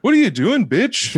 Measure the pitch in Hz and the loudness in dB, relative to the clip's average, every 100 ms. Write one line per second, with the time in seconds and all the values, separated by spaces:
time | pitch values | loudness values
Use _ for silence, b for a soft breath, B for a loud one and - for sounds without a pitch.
0 | 240 302 277 127 151 277 160 139 262 - | 2 2 2 0 0 0 0 0 -2 -4
1 | - | -8